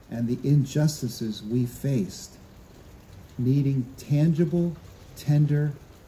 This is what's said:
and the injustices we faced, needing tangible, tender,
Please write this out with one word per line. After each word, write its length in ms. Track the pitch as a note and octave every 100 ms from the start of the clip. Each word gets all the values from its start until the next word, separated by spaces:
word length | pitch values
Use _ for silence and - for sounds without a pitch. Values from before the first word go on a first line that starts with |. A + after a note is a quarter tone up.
| -
and 180 | A2+ A#2
the 100 | B2+ C#3
injustices 960 | D3 B2+ D3+ D3+ D3+ B2 - A2 G2
we 220 | G#2 A#2+
faced, 720 | A#2+ - C#3 C3 F2+ - - - - - - - - - - - - -
needing 480 | B2+ C#3 C3+ C3+ A#2+ -
tangible, 800 | - D3 E3 D#3 E3 F3 E3+ D#3+ - - - -
tender, 560 | - D3 D3 D3 D3 C#3 - -